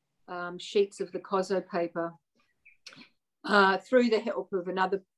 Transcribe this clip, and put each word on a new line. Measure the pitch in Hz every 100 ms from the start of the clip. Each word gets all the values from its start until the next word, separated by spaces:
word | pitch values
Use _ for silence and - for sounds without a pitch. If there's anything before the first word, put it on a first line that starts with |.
| _ _ -
um, | 180 175 180
sheets | - 214 196 -
of | 175
the | -
Kozo | - 196 185 190 185
paper, | 180 170 170 170 165 _ _ _ _ - _ - - - _ _ _ 202
uh, | 208 190 190
through | - 254 240
the | 220
help | 233 - 190
of | 196 175
another | 185 185 190 -